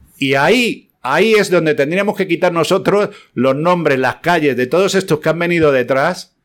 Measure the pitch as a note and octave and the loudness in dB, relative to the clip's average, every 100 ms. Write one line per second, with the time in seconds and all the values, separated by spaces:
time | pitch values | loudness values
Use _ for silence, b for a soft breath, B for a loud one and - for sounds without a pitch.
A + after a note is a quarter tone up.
0 | _ - C3+ C3+ D#3 B3 A3+ - - _ | _ -6 -2 2 2 2 0 -4 -14 _
1 | B2+ D3+ A3 G#3+ E3+ F3 D#3+ C#3+ C#3+ F3+ | -4 0 2 2 2 0 2 0 0 -2
2 | G3+ G3+ F3+ F3 F3+ E3+ D3+ F#3+ F#3+ G3+ | -2 -4 -4 -2 0 0 0 0 0 0
3 | G3+ B B A#2+ C3 C3+ E3+ F3 D#3 C3 | -2 B B -2 0 0 0 0 0 0
4 | B2+ - E3 F3 D3 B2 B2 E3 G3 F#3+ | -2 -2 -2 0 0 0 0 0 0 -2
5 | - D3+ D#3+ D#3+ F3 E3+ D3+ C3 A#2+ C3+ | -2 -2 -2 -2 -2 2 2 2 0 0
6 | D#3 F3+ - _ | -2 -4 -12 _